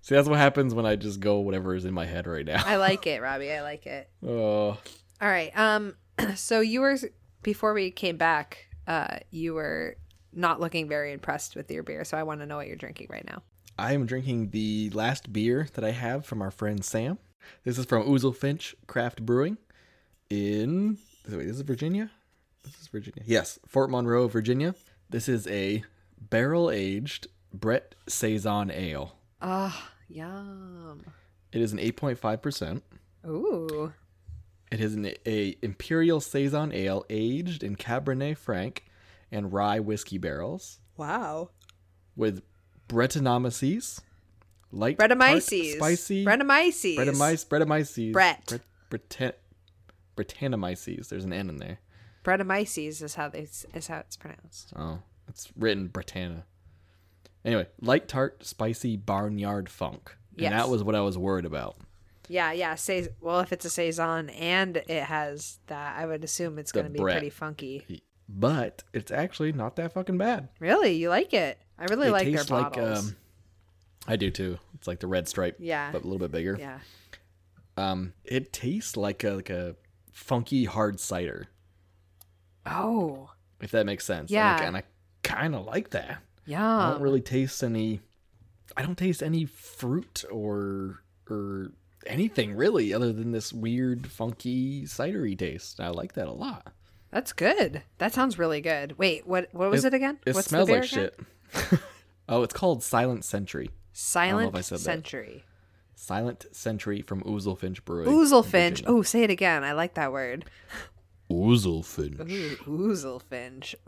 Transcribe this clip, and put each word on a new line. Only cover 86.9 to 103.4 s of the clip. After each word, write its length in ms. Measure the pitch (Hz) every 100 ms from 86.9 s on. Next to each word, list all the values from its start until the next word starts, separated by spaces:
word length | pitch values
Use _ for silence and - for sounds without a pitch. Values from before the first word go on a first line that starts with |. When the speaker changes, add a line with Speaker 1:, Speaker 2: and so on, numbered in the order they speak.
Speaker 1:
don't 100 | 147
really 200 | 139 135
taste 420 | 127 127 131 -
any, 380 | 123 113 110 107 - _ _ _ - _ - -
I 40 |
don't 140 | 143 180
taste 240 | 185 170
any 240 | 156 165 151
fruit 800 | - - - 123 151 233 - -
or, 720 | 110 104 104 101 98 95 95 _ _ -
or 420 | 107 101 98 95 - _ _ -
anything 500 | 127 214 180 107 104
really 380 | 170 202 107
other 180 | 107 120
than 180 | 110 113
this 220 | 113 107
weird, 540 | 117 113 120 127 123 127
funky 760 | - 117 117 123 127 131 139
cidery 540 | 139 - 143 202 107 95
taste. 420 | 90 69 - -
I 100 | 87
like 240 | 87 90
that 140 | - 76
a 40 |
lot. 400 | 58 269 - - - - - -
Speaker 2:
That's 220 | - 262
good. 500 | - 185 392 196 147 - _
That 140 | 202
sounds 260 | 262 262 180
really 220 | 165 151
good. 360 | 151 151 143 156
Wait, 300 | 185 156 -
what, 220 | 180 180
what 160 | 175 190
was 160 | 208 262
Speaker 1:
It, 80 |
Speaker 2:
it 40 | 262
again? 220 | 269 294 -
Speaker 1:
it 80 |
Speaker 2:
What's 140 | 131 196
the 20 |
Speaker 1:
smells 180 | 156 190
Speaker 2:
beer 120 | 233
Speaker 1:
like 100 | 254
Speaker 2:
again? 180 | - - - - _ _ - -
Speaker 1:
shit. 100 | 180
<laughs> 60 | - - - _ -
Oh, 140 | 117
it's 100 | 120
called 280 | - 185 135
Silent 440 | - 117 127 117 -
Sentry. 460 | 101